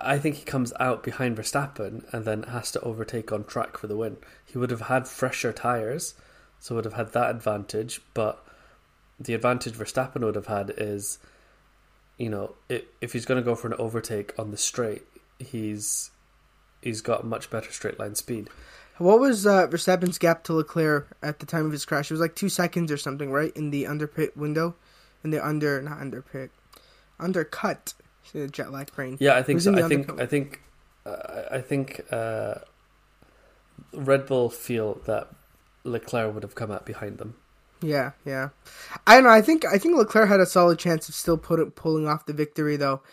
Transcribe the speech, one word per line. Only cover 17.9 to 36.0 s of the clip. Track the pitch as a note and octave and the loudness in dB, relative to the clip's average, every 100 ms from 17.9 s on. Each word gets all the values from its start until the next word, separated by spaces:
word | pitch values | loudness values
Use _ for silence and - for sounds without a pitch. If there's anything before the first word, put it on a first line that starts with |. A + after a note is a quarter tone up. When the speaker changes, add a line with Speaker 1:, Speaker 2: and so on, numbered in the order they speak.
| - | -6
Speaker 1:
line | G#2+ G#2 | -8 -8
speed. | - A#2 G#2 - - - - - | -6 -8 -8 -18 -20 -20 -18 2
Speaker 2:
What | F3 A3+ | 6 8
was, | C4+ G#3+ G#3 | 8 4 6
uh, | G3 E3+ | 6 6
Verstappen's | E3 - F3+ F3+ E3 | 2 2 2 2 2
gap | E3+ E3 | 2 2
to | - | 0
Leclerc | D#3+ D#3 E3+ D#3 D3 C#3+ - | -2 0 0 2 0 -2 -10
at | D3 D3 | -8 -8
the | D3 | -6
time | E3 D#3 | -4 -2
of | |
his | D3 | -4
crash? | - D3 D3 | -4 -4 -2
It | |
was, | D#3+ | -2
like, | E3 - | -2 -2
two | G3 | -4
seconds | - F3 F3+ E3 | 0 0 0 -2
or | C#3+ | -4
something, | D3 C#3 C#3 | -6 -6 -2
right? | C#3 D#3+ - | 0 -2 -4
In | D3+ | -4
the | C#3+ C3 | -4 -4
under | D3+ D3+ | -4 -6
pit | - D#3 C#3+ | -4 -4 -4
window? | D3+ D3+ E3+ E3+ _ _ _ _ | -4 -2 -2 -6 _ _ _ _
In | D#3 | -4
the | D#3 | -2
under, | D3+ D3+ D3 C#3 | -2 -2 0 -2
not | C#3+ D3 | -6 -10
under | C#3 A#2 | -10 -12
pit, | - C#3 C3 _ _ - _ _ _ - | -12 -14 -14 _ _ -20 _ _ _ -8
undercut. | F3 F3+ D#3 - G#3 - - - - _ - | -2 -2 -2 -2 -2 -2 -10 -16 -20 _ -14
See | D3+ | -10
the | C#3+ | -8
jet | D3 B2 | -8 -10
lag | C3+ C#3+ | -10 -12
brain. | - B2+ C3+ | -10 -8 2
Speaker 1:
Yeah, | C#3 | 6
I | B2+ | 6
Speaker 2:
It | C3 | 4
Speaker 1:
think | D#3 | 4
Speaker 2:
was | |
Speaker 1:
so. | F#3+ | 6
Speaker 2:
in | F#3+ | 4
the | |
Speaker 1:
I | E3 | 4
think, | C#3+ C#3 | 2 0
Speaker 2:
undercut. | - | -4
Speaker 1:
I | B2 | -2
think, | C#3+ C#3 - _ _ _ _ - | -2 -2 -10 _ _ _ _ -14
uh, | - - - - | -12 -10 -10 -6
I | C3 | -6
think, | B2 C#3 C3+ - - | -2 -2 -2 -8 -6
uh, | A#2 A2+ A2 G#2+ - - _ _ _ _ _ _ _ _ _ _ - - | -4 -2 -4 -4 -8 -12 _ _ _ _ _ _ _ _ _ _ -20 -16
Red | D#3 C3+ C3+ C3+ | -4 2 2 4
Bull | C3 A#2+ | 2 2
feel | - - A#2 G#2+ - - | -2 -4 -2 -2 -4 -2
that | G#2+ - - _ _ _ _ | -2 -4 -18 _ _ _ _
Leclerc | B2+ A#2 | -6 -6